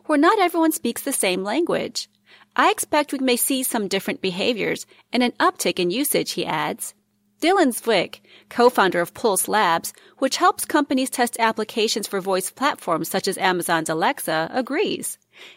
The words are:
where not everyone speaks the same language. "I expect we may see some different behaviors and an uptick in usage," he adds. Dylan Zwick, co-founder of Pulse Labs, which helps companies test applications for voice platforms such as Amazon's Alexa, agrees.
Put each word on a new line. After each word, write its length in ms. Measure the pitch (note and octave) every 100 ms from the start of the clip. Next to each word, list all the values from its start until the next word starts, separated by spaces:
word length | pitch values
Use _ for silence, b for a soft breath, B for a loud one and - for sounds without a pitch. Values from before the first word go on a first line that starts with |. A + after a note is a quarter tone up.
where 140 | B D4+
not 200 | E4 A4
everyone 360 | F4 E4+ D#4+
speaks 280 | - A#3 -
the 120 | -
same 280 | C4+ G3 F3+
language. 680 | G3 C4 E4+ D#3+ - - - _ _ b b -
"I 140 | D#4
expect 420 | G#4+ - D4+ D4
we 60 | C#4
may 180 | C4 A#3+
see 260 | - C4+
some 240 | C4 A#3 G3
different 320 | G3 - -
behaviors 640 | F#3+ F3+ A3 A3 E3+ E3 - b b
and 100 | A#3+
an 80 | B3 -
uptick 400 | E4+ D4+ G3 F3+
in 120 | F3
usage," 400 | G#3+ C#4+ E3+ D#3
he 140 | - -
adds. 480 | D#3+ D3+ G#3+ - - _ _ _ _
Dylan 320 | D#4 G4 D4
Zwick, 460 | A3 A#3 G3+ - - _ b b
co-founder 500 | - A#3+ A#3+ F#3+ E3+
of 140 | E3+
Pulse 340 | - A#3 F#3 -
Labs, 460 | G3+ F#3 E3+ - - b b
which 180 | C4+ -
helps 300 | F4+ G#4 -
companies 440 | D#4 C#4+ C4 C4
test 300 | - A#3+ -
applications 640 | A3+ A3 G#3+ - A3 A#3 G3+
for 140 | G3
voice 320 | F#3 F#3 F#3
platforms 560 | - C#4 - - D#3+ D#3+
such 220 | G3 G3
as 80 | -
Amazon's 500 | F#3 F3+ E3 E3 D#3+
Alexa, 640 | D#3+ F#3+ - - D#3+ E3
agrees. 640 | - - C#4+ F#4+ - - - _ B B